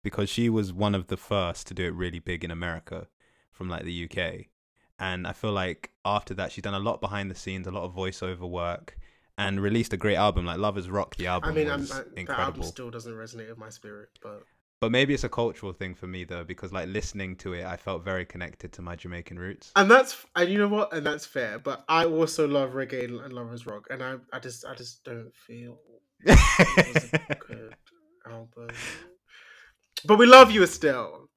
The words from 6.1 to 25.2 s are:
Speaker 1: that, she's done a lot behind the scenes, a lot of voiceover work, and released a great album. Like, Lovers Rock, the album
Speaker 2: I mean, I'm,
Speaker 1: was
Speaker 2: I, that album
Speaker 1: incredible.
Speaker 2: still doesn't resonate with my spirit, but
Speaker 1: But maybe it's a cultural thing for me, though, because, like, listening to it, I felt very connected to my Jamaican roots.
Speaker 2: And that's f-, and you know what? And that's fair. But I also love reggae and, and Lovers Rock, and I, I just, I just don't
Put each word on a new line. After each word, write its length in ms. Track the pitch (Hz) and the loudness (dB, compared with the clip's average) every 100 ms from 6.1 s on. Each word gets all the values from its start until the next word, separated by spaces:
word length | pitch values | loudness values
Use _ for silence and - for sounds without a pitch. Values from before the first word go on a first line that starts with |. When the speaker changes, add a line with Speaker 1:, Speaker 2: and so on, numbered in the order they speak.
| 104 - | -4 -4
Speaker 1:
that, 180 | 95 92 | -8 -8
she's 120 | - | -8
done 100 | 101 | -8
a 60 | 98 | -4
lot 220 | 104 - | -4 -4
behind 280 | 95 101 98 | -6 -6 -8
the 60 | 90 | -10
scenes, 320 | - 95 92 | -10 -8 -8
a 40 | |
lot 120 | 95 | -8
of 100 | 90 | -8
voiceover 560 | 90 92 92 92 87 90 | -6 -8 -6 -8 -8 -8
work, 480 | 90 87 87 - - - _ _ - | -6 -4 -6 -12 -18 -18 _ _ -4
and 240 | 98 98 | -2 0
released 320 | 101 113 113 | 0 0 -2
a 40 | 95 | -2
great 180 | 107 92 | 0 2
album. 320 | 104 95 87 | 2 2 -2
Like, 100 | 87 | -2
Lovers 320 | 107 101 90 | -2 -4 -4
Rock, 260 | 98 90 - | -4 -4 -6
the 100 | 90 | -4
album 240 | 90 160 | -2 -2
Speaker 2:
I 20 | |
mean, 160 | 156 147 | -2 -2
I'm, 120 | 143 | -4
Speaker 1:
was 100 | 139 | -6
Speaker 2:
I, 60 | 135 | -10
that 20 | - | -10
album 120 | - | -12
Speaker 1:
incredible. 460 | - 127 135 139 | -8 -4 -4 -6
Speaker 2:
still 260 | - - 123 | -10 -10 -14
doesn't 240 | 120 113 | -14 -14
resonate 360 | 110 113 117 110 | -16 -16 -16 -18
with 100 | 113 | -18
my 100 | 110 | -20
spirit, 400 | 110 107 104 104 _ | -20 -18 -20 -20 _
but 180 | - 104 - _ _ _ | -18 -18 -20 _ _ _
Speaker 1:
But 120 | 113 | 0
maybe 220 | 123 139 | 2 2
it's 100 | 135 | 0
a 60 | 120 | -2
cultural 420 | - 117 - 98 | -2 -2 -4 -14
thing 220 | 87 95 | -10 -12
for 140 | 90 92 | -10 -12
me, 160 | 92 | -12
though, 200 | 87 87 | -10 -12
because, 280 | 85 90 92 | -12 -14 -10
like, 140 | 95 87 | -8 -6
listening 480 | 101 - 101 95 92 | -6 -6 -8 -10 -10
to 160 | 95 | -10
it, 100 | 87 | -10
I 140 | 90 87 | -10 -10
felt 260 | - 90 | -8 -8
very 220 | 90 92 87 | -6 -6 -6
connected 480 | 90 87 - 90 | -10 -12 -12 -18
to 80 | - | -14
my 140 | 87 85 | -12 -12
Jamaican 420 | 90 87 82 87 | -10 -12 -12 -12
roots. 340 | 92 - - 196 | -12 -12 -2 2
Speaker 2:
And 140 | 196 | 8
that's 240 | 254 262 | 8 6
f-, 120 | - - 175 | -6 -8 -2
and 140 | 175 | 0
you 80 | 202 | 2
know 100 | 202 | 0
what? 240 | 208 202 | 0 -2
And 140 | 165 147 | -4 -4
that's 220 | 151 - | -6 -8
fair. 320 | 135 113 104 | -6 -6 -6
But 260 | 143 127 - | -8 -8 0
I 180 | 165 170 | 2 4
also 420 | 160 160 160 151 | 2 0 0 0
love 240 | 143 135 | 2 0
reggae 340 | 131 131 135 123 | -4 -6 -6 -8
and, 140 | 123 | -10
and 120 | 139 | -12
Lovers 340 | 123 117 120 117 | -14 -12 -12 -12
Rock, 200 | 104 104 | -14 -12
and 120 | 131 | -10
I, 120 | 131 131 131 | -8 -10 -12
I 60 | 131 | -14
just, 260 | 127 117 - | -12 -14 -16
I 80 | |
just 300 | 127 120 - | -14 -16 -18
don't 300 | - 117 | -14 -14